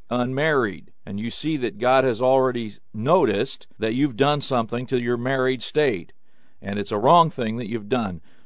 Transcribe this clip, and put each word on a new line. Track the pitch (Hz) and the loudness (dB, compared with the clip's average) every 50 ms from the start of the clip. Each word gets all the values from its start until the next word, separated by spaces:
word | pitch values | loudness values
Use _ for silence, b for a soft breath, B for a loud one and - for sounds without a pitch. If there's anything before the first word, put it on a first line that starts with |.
| - - | -8 -4
unmarried. | 117 123 123 123 131 131 151 160 151 135 120 104 90 76 - - - - - | -2 -2 0 0 0 0 0 2 2 2 2 0 -2 -6 -12 -16 -16 -14 -10
And | 101 98 101 | -8 -6 -4
you | 110 117 | -4 -4
see | - - - 151 160 143 | -6 -4 -2 -2 -2 0
that | 123 113 - 104 | 0 -2 -2 0
God | 120 127 131 135 131 | 2 4 4 6 4
has | 131 117 101 | 4 2 2
already | 127 127 135 135 131 131 123 123 117 107 101 - - - - | 2 4 4 4 4 2 0 -2 -4 -6 -8 -12 -16 -12 -8
noticed | 110 110 135 - 190 156 113 101 98 117 - - - - - - - | -4 0 4 4 4 4 4 2 2 0 -2 -4 -12 -14 -16 -10 -4
that | 104 110 117 | -2 -2 0
you've | 127 143 147 123 | 2 0 0 2
done | 104 135 143 147 147 | 2 2 2 2 0
something | 135 - 139 123 113 104 117 120 127 | 0 0 0 0 0 0 -4 -6 -4
to | 120 135 123 | -2 -2 -2
your | 120 120 120 | 0 0 -2
married | 117 120 127 135 131 127 131 131 123 - | 0 0 0 0 2 2 0 0 -2 -4
state. | - - 151 151 139 110 90 - - - - - - - - - - - - | -4 0 2 2 2 2 0 -4 -10 -14 -18 -18 -18 -18 -18 -18 -18 -16 -12
And | - 98 101 104 | -8 -6 -4 -4
it's | 101 - 113 | -2 -2 -2
a | 104 | 2
wrong | 110 135 165 175 165 156 | 4 6 6 6 6 4
thing | - - 120 110 110 120 | 0 -4 -4 -2 -2 -4
that | 123 98 | -4 -4
you've | 113 117 101 104 | -6 -6 -2 0
done. | 127 123 113 98 90 85 b b b b b | 0 0 0 0 -4 -6 b b b b b